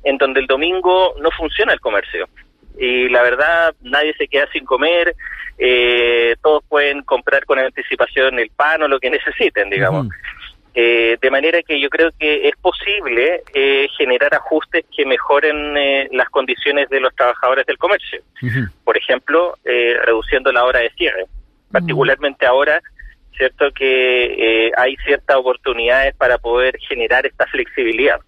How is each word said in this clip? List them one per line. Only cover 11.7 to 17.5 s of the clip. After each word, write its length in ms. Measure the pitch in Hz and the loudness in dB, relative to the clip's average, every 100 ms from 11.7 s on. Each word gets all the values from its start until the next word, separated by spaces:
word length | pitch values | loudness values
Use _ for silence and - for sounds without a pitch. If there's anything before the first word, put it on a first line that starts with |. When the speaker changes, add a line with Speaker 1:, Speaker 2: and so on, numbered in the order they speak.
| 147 | -4
Speaker 1:
yo 100 | 139 | -2
creo 200 | 151 165 - | 0 0 0
que 260 | 151 147 139 | -2 2 0
es 60 | - | 0
posible, 800 | 180 - 202 202 151 117 143 180 - | -2 -2 -6 -6 -2 0 0 -2 -4
eh, 360 | 139 135 135 139 - | 0 2 2 0 -2
generar 340 | 127 123 143 | 0 2 2
ajustes 520 | 151 - 156 - 165 - - | 0 0 -4 -2 -6 -4 -4
que 80 | |
mejoren, 720 | 135 131 - 143 151 151 147 143 | 0 0 2 2 2 -2 -4 -2
eh, 320 | 139 139 135 | 0 0 -2
las 160 | 127 123 | -2 0
condiciones 600 | 143 131 123 143 143 139 | -2 -2 -4 -2 0 0
de 120 | 135 | 0
los 120 | 131 - | -2 0
trabajadores 500 | 123 120 127 | 0 2 0